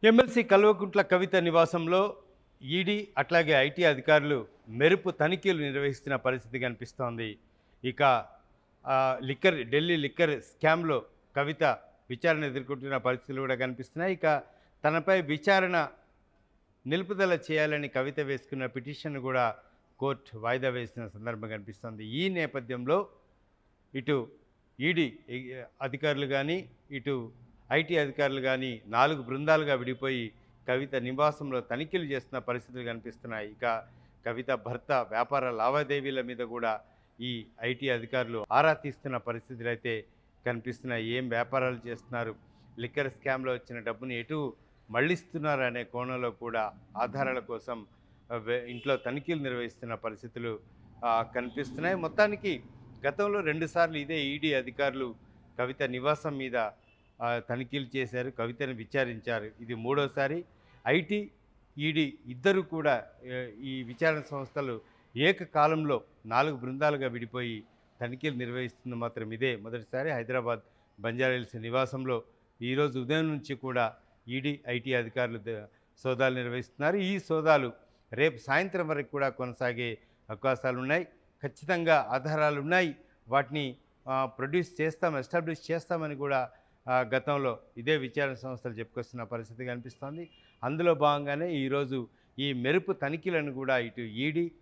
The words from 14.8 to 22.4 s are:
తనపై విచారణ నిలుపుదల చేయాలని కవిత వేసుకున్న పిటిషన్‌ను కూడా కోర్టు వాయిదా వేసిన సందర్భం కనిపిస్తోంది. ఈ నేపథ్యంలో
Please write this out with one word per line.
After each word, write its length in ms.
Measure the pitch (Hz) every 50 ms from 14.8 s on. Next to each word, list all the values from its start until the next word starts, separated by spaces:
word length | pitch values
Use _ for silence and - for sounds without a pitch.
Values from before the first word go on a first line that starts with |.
| -
తనపై 360 | 151 156 165 156 - 190 190
విచారణ 680 | 175 139 151 151 - - 202 190 185 180 180 170 151 - - - _ _ _ _ _ _ _ _ _ _ _ _ _ _ _ _ _ 127
నిలుపుదల 520 | 147 175 190 175 208 185 196 185 180 160 - -
చేయాలని 360 | 156 156 151 151 151 147 147 139
కవిత 320 | - 135 131 139 139 151
వేసుకున్న 460 | 151 135 139 127 - - - 135 131
పిటిషన్‌ను 560 | 127 - 135 120 135 147 - - 160 147 135
కూడా 340 | 123 131 131 127 123 117 104 - - _ _ _ _ _ _ _
కోర్టు 380 | - 139 139 131 - - - 110
వాయిదా 320 | 107 117 123 131 127 135
వేసిన 380 | 123 123 120 113 - - 117 107
సందర్భం 420 | 101 104 110 120 117 110 107 110
కనిపిస్తోంది. 560 | 110 107 101 98 104 - - 120 110 107 110
ఈ 240 | 110 117 143 180 196
నేపథ్యంలో 760 | 190 175